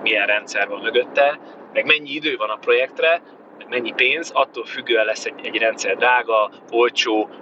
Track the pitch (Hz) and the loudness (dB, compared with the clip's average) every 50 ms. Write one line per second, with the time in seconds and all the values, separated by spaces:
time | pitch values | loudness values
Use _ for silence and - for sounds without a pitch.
0 | - 110 110 104 101 101 104 104 - - - 107 101 101 104 98 95 113 - 196 | -2 0 0 2 2 2 0 0 -2 -4 -4 -2 -2 -2 -4 -6 -4 0 0 0
1 | 165 - - 143 143 143 147 156 - - - - - - - 113 110 139 156 151 | 0 2 2 4 4 4 2 -2 -8 -18 -20 -20 -20 -4 -4 -2 2 2 0 0
2 | 151 139 143 156 147 151 135 117 107 107 107 107 - - 120 123 131 131 - - | 0 -6 -8 -6 -4 -4 -2 -2 -2 -4 -4 -4 2 2 4 4 2 0 -2 0
3 | 160 160 165 170 - - - - - - - - - - 120 123 120 113 - - | 2 2 2 0 -2 -8 -20 -20 -20 -20 -20 -20 -12 -6 -6 -4 -4 -4 -2 0
4 | 123 127 143 160 165 160 - 139 135 - - 123 110 - - 135 123 - 120 110 | 0 0 0 -2 -4 -4 0 0 0 0 -2 -8 -10 -10 -12 -10 -2 0 2 2
5 | 110 107 107 - - 113 - - - 107 104 107 113 113 110 - - 101 95 95 | 2 2 -2 -4 -6 -8 -8 -8 -10 -6 -4 0 0 0 0 -2 -4 -4 -2 0
6 | 117 123 123 123 120 113 113 110 107 101 - - - - - 117 120 120 - - | 2 2 4 2 2 2 2 2 2 0 -2 -10 -14 -2 2 2 2 2 2 0
7 | - 120 110 110 104 - - - | 0 0 0 0 0 -2 -6 -14